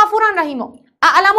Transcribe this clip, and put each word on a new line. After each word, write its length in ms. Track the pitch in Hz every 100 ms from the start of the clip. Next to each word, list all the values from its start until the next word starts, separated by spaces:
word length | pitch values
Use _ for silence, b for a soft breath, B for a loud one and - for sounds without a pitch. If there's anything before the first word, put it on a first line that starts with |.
غفورا 260 | 427 427 427 381
رحیما. 360 | 302 262 - - _ _
اعلم 340 | 320 294 381